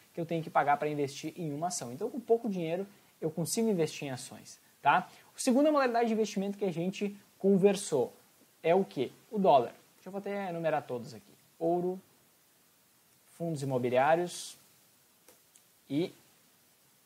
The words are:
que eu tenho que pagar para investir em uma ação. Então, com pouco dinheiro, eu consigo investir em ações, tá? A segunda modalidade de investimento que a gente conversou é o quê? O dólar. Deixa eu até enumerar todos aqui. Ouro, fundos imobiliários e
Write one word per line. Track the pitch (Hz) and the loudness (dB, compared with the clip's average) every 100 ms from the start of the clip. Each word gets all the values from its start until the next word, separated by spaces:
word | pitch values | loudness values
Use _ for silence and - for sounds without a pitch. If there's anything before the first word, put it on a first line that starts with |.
| _ | _
que | - | -8
eu | 165 | -4
tenho | 165 | -4
que | 165 | 0
pagar | 165 143 143 | 0 2 2
para | 151 | 0
investir | 147 135 139 156 - | -2 -4 -4 -10 -8
em | 160 | -6
uma | 143 175 | -4 -6
ação. | - 123 | -6 -10
Então, | 135 220 | -8 -8
com | 262 | -8
pouco | - 226 233 | 2 2 2
dinheiro, | 185 160 175 196 - _ _ | -2 -2 -4 -6 -14 _ _
eu | 160 | -6
consigo | 175 160 226 226 | -4 -4 0 0
investir | 185 151 - 143 | 2 -2 -2 -10
em | |
ações, | 127 - 107 - - _ _ | -10 -12 -18 -20 -20 _ _
tá? | 139 170 - - - - | 2 2 0 -14 -20 -4
A | |
segunda | 262 240 302 | 2 4 4
modalidade | 294 262 233 233 | 4 2 2 0
de | |
investimento | 214 214 196 196 202 | 0 0 -2 -4 -4
que | |
a | 196 | -4
gente | 165 180 - 202 202 _ _ | -2 -4 -2 -6 -6 _ _
conversou | 196 196 202 185 - 139 117 - _ _ _ _ | 4 6 6 4 0 0 -2 -6 _ _ _ _
é | 165 | 2
o | 185 | 4
quê? | 196 147 120 - _ | 2 -4 -6 -6 _
O | 214 | 2
dólar. | 190 143 117 - _ _ | 6 6 4 -6 _ _
Deixa | 185 | -12
eu | 196 | -10
até | 196 202 190 | -8 -6 -6
enumerar | 170 160 151 | -4 -2 -2
todos | 143 123 113 | -4 -10 -10
aqui. | 107 - - _ _ | -16 -20 -20 _ _
Ouro, | 165 175 180 190 - _ _ _ _ _ _ _ _ _ _ _ _ - | 0 0 -2 -6 -14 _ _ _ _ _ _ _ _ _ _ _ _ -8
fundos | 170 147 | -6 -4
imobiliários | 139 127 123 123 143 165 175 - - - _ _ _ _ _ _ _ _ _ _ _ _ _ | -2 -2 2 2 4 2 0 -8 -14 -18 _ _ _ _ _ _ _ _ _ _ _ _ _
e | 143 190 - _ _ _ _ _ _ _ _ | -4 -4 -8 _ _ _ _ _ _ _ _